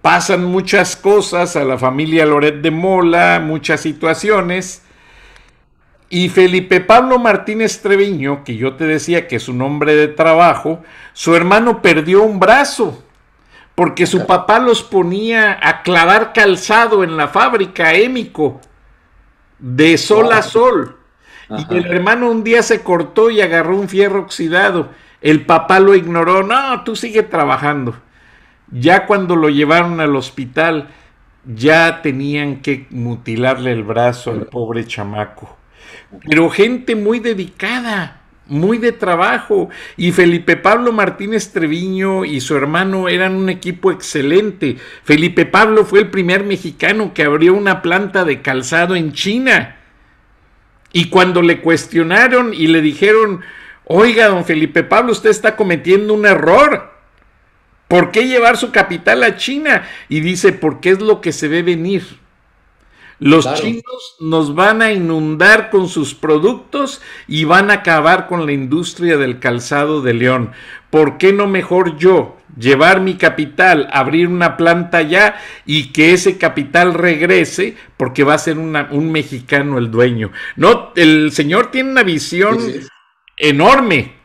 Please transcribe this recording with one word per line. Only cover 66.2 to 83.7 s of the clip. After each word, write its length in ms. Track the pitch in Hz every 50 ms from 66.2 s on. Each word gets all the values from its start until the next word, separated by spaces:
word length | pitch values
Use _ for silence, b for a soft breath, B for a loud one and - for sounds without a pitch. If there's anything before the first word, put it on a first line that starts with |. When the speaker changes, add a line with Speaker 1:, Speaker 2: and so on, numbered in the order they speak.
| - 156 151 151 160 226 247 196 - _ - 285 277 262 - - B B B B B B
Speaker 1:
y 160 | 147 156 156
van 260 | 151 175 190 196 208
a 40 | 202
acabar 520 | 196 - 180 165 156 147 165 185 185 180
con 200 | - 185 170 160
la 60 | 147
industria 640 | 143 139 135 127 143 165 175 - - - 175 170 160
del 220 | 143 139 127 123 123
calzado 640 | - 127 120 123 123 - 143 143 147 151 156 151
de 100 | 131 123 117
León. 360 | 117 123 127 131 127 117 110 B B B B B B B B
¿Por 280 | - 156 151 143 143 143
qué 140 | 180 190
no 140 | 196 202 202
mejor 500 | 196 190 185 - - 180 185 180 170 156
yo 400 | 147 170 185 185 160 113 - - _ _ _ - 113
llevar 420 | 113 131 135 131 156 175 196 190
mi 140 | 190 190 180
capital, 720 | 190 180 160 160 - 151 135 - - 180 185 170 151 135 -
abrir 340 | - 139 131 135 147 165 175
una 300 | 175 180 175 175 165 -
planta 420 | - 165 170 170 175 170 175 - 170
allá 380 | 160 151 175 190 214 202 B B B B B B B
y 280 | - 147 156 135 -
que 200 | - 156 156 165
ese 240 | 180 175 - 196 180
capital 580 | 185 180 160 - 151 139 - - 170 175 180 165
regrese? 800 | - 170 180 165 151 165 175 190 185 160 - - - 196 226 B B B B _
Porque 280 | - 131 123 127 - 139
va 100 | 143 151
a 40 | 156
ser 200 | - 170 156 156
una, 300 | 160 160 156 147 143 -
un 220 | 147 143 160 160
mexicano 680 | 160 156 143 - 139 120 123 - 147 143 139 143 139 127
el 140 | 120 113
dueño". 400 | 110 113 123 127 120 113 110 95 B B B B B
No, 340 | - 147 196 233 - - - -
el 340 | 170 170 156 156 156 151 151
señor 380 | - - 147 147 170 220 240 233
tiene 200 | - 262 262 269
una 100 | 262 262
visión 560 | 226 185 165 143 - - 170 175 196 208 226 233
Speaker 2:
Sí, 220 | 233 214 - -
sí. 60 | - - _ _ _ _ _ _ _ _ _
Speaker 1:
enorme. 760 | - 147 151 139 139 170 220